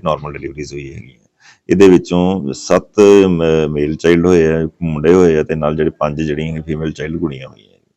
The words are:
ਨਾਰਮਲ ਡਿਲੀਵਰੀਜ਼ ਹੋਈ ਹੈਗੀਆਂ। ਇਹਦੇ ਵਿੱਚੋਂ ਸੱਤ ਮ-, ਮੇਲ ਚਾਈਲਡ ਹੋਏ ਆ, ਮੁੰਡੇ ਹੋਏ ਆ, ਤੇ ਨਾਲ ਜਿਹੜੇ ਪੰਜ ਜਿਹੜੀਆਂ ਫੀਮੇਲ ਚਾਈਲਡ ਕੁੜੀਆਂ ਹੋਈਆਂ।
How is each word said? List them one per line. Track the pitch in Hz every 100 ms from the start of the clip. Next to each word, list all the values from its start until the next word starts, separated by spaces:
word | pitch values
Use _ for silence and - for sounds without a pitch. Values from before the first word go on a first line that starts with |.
ਨਾਰਮਲ | 82 73 76
ਡਿਲੀਵਰੀਜ਼ | 71 69 69 69
ਹੋਈ | 71 69
ਹੈਗੀਆਂ। | 67 60 64 _ _ _ _ -
ਇਹਦੇ | 90 98
ਵਿੱਚੋਂ | 87 - 90 90 95 69
ਸੱਤ | 65 - 90 - - 101 101 95
ਮ-, | 85 82 80 78
ਮੇਲ | 73 73
ਚਾਈਲਡ | 78 82 85 87
ਹੋਏ | 90 80
ਆ, | 80 80 -
ਮੁੰਡੇ | 82 76 78
ਹੋਏ | 92 90 78
ਆ, |
ਤੇ | 76
ਨਾਲ | 80 76 78
ਜਿਹੜੇ | 78
ਪੰਜ | - 76 73
ਜਿਹੜੀਆਂ | 78 73 78 78
ਫੀਮੇਲ | 78 78 80
ਚਾਈਲਡ | 78 76 82
ਕੁੜੀਆਂ | 82 67 65
ਹੋਈਆਂ। | 50 50 50 _